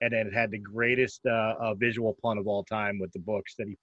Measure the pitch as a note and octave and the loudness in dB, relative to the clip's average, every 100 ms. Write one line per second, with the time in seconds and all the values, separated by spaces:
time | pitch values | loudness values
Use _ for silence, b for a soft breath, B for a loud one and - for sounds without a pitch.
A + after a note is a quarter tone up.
0 | A#2+ A#2 G#2 A2 A#2 G#2 G2 G#2+ A#2 B2 | 0 2 0 0 0 -2 -8 0 2 4
1 | B2+ - B2+ A2+ A2 A2 A#2 G2+ A#2+ A2+ | 2 2 0 2 2 0 -2 2 0 2
2 | A2+ G#2 A#2 G#2+ G2+ G2+ F#2+ A2 G#2 G2+ | 0 0 -2 0 0 -2 -2 -2 -2 -2
3 | F2+ F#2+ F2 G#2 - - G#2 G#2 | -4 -6 -4 -4 -4 -8 -8 -8